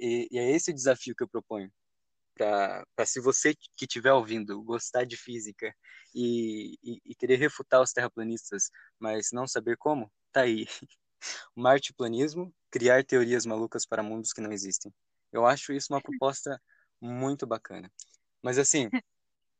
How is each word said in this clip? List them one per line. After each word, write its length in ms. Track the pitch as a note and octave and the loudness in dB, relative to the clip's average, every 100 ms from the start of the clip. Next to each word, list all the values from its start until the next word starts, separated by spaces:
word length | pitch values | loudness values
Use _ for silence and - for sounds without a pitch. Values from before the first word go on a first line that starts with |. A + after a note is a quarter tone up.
e, 280 | A#2+ A#2+ A#2 | -2 -2 -2
e 60 | B2 | 0
é 120 | A#2+ | 2
esse 200 | D#3 - | 2 0
o 40 | |
desafio 400 | D3 C3 B2+ - | 0 2 2 -2
que 80 | A2+ | -8
eu 40 | B2 | -6
proponho. 420 | A#2 - G#2+ F#2+ _ _ _ _ _ _ | -6 -8 -8 -10 _ _ _ _ _ _
Pra, 500 | - G#2+ G2+ G2 F#2+ - - | -2 0 2 0 -2 -8 -4
pra 100 | A2 | -4
se 140 | C3+ | 0
você 340 | B2 B2+ D3+ D3+ - - | 0 2 2 -2 -6 -12
que 100 | B2+ | -8
tiver 260 | A#2+ B2+ | 0 4
ouvindo 500 | C3+ A2 A2+ G#2 G2+ | 4 4 -4 -6 -8
gostar 420 | A2+ A#2 - B2 | -6 -6 -4 -2
de 120 | B2 A#2 | -2 -6
física 580 | - A#2+ G#2 G2+ G#2+ - _ - - | -12 -12 -12 -10 -12 -12 _ -20 -12
e, 640 | B2 A#2+ A#2+ A2+ G#2+ G#2+ - | -4 0 0 -2 -4 -8 -12
e, 180 | A#2+ A#2 - | -12 -14 -14
e 80 | |
querer 220 | - B2 B2+ | -4 2 4
refutar 440 | D3 - - C3 | 4 -2 4 4
os 100 | C3 | 4
terraplanistas, 800 | - A#2+ - A2+ A2+ - - F#3 - - _ | 2 -4 -4 -6 -6 -6 -4 -4 -6 -20 _
mas 300 | A2 A2 G#2 | -4 -4 -4
não 140 | A#2+ C3 | -4 -4
saber 300 | B2 A2 A#2+ | -2 -2 -2
como, 340 | D3+ D3 G#2 _ _ | 0 -2 -4 _ _
tá 100 | C3+ | 2
aí. 240 | B2 A2 A2+ | 2 2 -4
<laughs> 320 | - - _ _ _ - - - - | -12 -18 _ _ _ -14 -12 -14 0
Martiplanismo, 1000 | B2 C#3 - - A#2+ A#2 D3+ D#3+ F3+ - _ | 6 6 4 -4 -2 0 0 -2 -10 -14 _
criar 340 | D#3 B2 B2+ | 2 6 6
teorias 420 | C3+ C3 A#2+ B2 A2+ | 6 4 4 2 0
malucas 400 | A2 A2+ A#2 - | -4 -4 -6 -4
para 160 | A2 | -4
mundos 300 | G#2+ A2 A2+ | -4 -4 -6
que 80 | - | -6
não 120 | G#2+ | -6
existem. 400 | G#2 G2 F#2 G#2 - _ _ _ | -6 -6 -6 -8 -20 _ _ _
Eu 140 | A2+ A#2 | 2 4
acho 260 | C#3 - | 4 0
isso 200 | C#3+ - | -6 -4
uma 100 | C#3 | -4
proposta 580 | - C3 C3+ C#3 - C3+ _ _ _ _ | -4 -2 -2 -2 -6 -10 _ _ _ _
muito 460 | A#2+ B2 C3+ C#3 B2+ | -10 -4 -2 -2 -4
bacana. 440 | A2+ - F#2+ - - - _ _ _ | -4 -6 -14 -16 -18 -20 _ _ _
Mas 160 | B2 B2+ | -2 2
assim, 340 | C3+ D#3 A#2 B3 - _ _ _ _ _ | 4 4 2 -2 -4 _ _ _ _ _